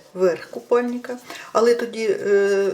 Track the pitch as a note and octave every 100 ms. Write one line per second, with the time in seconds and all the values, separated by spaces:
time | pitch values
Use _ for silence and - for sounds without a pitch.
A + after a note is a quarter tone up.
0 | - F3+ F#3 D#3+ - A#3+ - A#3+ B3 A#3+
1 | B3 B3 - - - G#3+ A#3 A#3 A#3 A3
2 | A3 - G3+ G3+ G3+ G3 G3